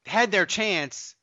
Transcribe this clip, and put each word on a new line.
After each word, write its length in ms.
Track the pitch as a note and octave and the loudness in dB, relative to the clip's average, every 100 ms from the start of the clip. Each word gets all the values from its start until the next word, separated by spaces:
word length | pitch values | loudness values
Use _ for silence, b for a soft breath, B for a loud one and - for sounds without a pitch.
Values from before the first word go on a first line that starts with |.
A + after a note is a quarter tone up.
had 280 | - G#3 A#3 | -4 0 2
their 140 | G3 F3 | 2 2
chance 680 | - A3 F3 C#3 - - - | 0 0 0 -2 -8 -16 -20